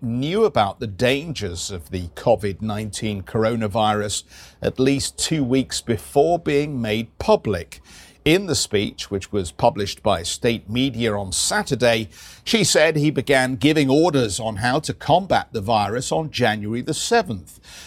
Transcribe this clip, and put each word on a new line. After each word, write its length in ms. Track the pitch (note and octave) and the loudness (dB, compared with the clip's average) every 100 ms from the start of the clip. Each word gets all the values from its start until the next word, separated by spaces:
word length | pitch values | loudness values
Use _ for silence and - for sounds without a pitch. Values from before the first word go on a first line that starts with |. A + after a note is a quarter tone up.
knew 420 | A#2+ A#2+ C#3+ G3+ | -6 -4 -2 2
about 360 | G#3+ A#2+ G2+ - | 2 2 0 -2
the 60 | A#2 | -10
dangers 840 | F2+ B2 C#3 E3+ C3 G2+ F2 - | 0 0 2 -2 -6 -6 -6 -8
of 180 | F#2 - | -10 -8
the 180 | F#2 E2+ | -8 -8
covid 520 | - B2 A2 G#2 F2+ | -2 2 2 0 -4
nineteen 640 | A2 G#2 G#2+ - A2 G2+ | -6 -4 -6 -6 -4 -6
coronavirus 1000 | F2 A2 A2 A#2 G#2+ A2 G#2+ G#2 G#2 - - - - _ | -4 0 0 0 -2 2 2 2 -2 -6 -10 -18 -20 _
at 180 | - - | -4 2
least 380 | C3 C#3 - - | 2 2 -2 -6
two 260 | - D#3+ | -2 0
weeks 380 | B2+ C3 B2+ - | 2 0 0 -4
before 580 | - G#2+ - C#3+ D#3+ F3 | -4 -4 0 2 2 2
being 400 | E3 C#3+ D3+ C3+ | 0 0 0 -2
made 400 | A2 A2 A#2 - | -2 -2 -4 -4
public. 640 | - G#3+ - F2+ - - - - - _ D3 | 2 2 2 -4 -6 -16 -20 -20 -20 _ 2
In 200 | F3 G3 | 2 2
the 80 | |
speech, 560 | C#3+ - G2+ A2+ - - | -2 0 -2 -2 -6 -6
which 220 | G2 - | -6 -4
was 180 | G#2 F2 | -6 -6
published 520 | - - F2 G2+ - | 0 2 2 -4 -4
by 200 | G#2+ F2+ | -2 -2
state 460 | E2+ - A#2+ A2 - | -2 -2 -2 -2 -4
media 460 | A#2 C3+ A#2 A2+ | -2 -2 -2 -2
on 180 | G#2 G2 | -2 -4
Saturday, 760 | - - G#3 - C3 A#2+ A2+ G#2+ - - - | -4 -2 -2 -2 2 2 2 -2 -12 -20 -14
Xi 200 | - A3+ | -2 0
said 320 | F#3 - D#3+ D#3 | 4 4 4 4
he 140 | D3+ | 0
began 460 | C3 - C3+ B2+ B2+ | 0 2 2 2 2
giving 340 | D3 D#3 C3+ | 4 4 4
orders 500 | C#3+ F3 C#3+ A2 F#2 | 4 4 2 0 -2
on 160 | A2+ G#2 | -6 -2
how 220 | A#2+ C3 | -2 -2
to 140 | - | -4
combat 540 | - - E3 F#3+ A2+ - | -6 2 2 4 0 0
the 80 | A2+ | -6
virus 500 | G2+ A2 G2+ A#2 - | 0 2 2 -2 -4
on 180 | D#3+ D#3 | -4 -4
January 500 | - A#2 G#2+ G#2 A#2 | 0 0 0 -4 -6
the 140 | C#3+ | -6
seventh. 680 | D3+ - A#3 - G2 - - - - | -6 0 0 0 -6 -10 -20 -20 -20